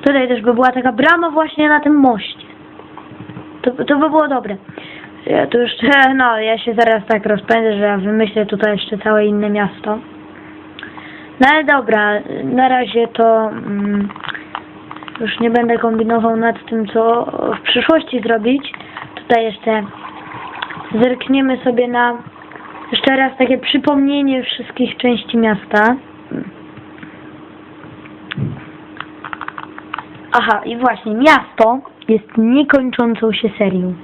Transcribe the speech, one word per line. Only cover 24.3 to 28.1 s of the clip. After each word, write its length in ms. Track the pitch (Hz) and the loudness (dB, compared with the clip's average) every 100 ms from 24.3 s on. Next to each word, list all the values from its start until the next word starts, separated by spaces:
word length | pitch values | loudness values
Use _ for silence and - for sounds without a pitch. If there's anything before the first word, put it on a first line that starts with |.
| 262 | 0
wszystkich 540 | - - 240 - 240 - | -2 -8 -10 -2 -4 0
części 420 | 247 233 - 233 | 0 0 0 0
miasta. 580 | 226 208 - 208 214 269 - - - - - - - - - - - - - - - - - - - - - | 2 0 0 4 4 2 -6 -20 -12 -10 -10 -14 -20 -20 -20 -20 -20 -20 -20 -20 -20 -20 -20 -20 -20 -20 -20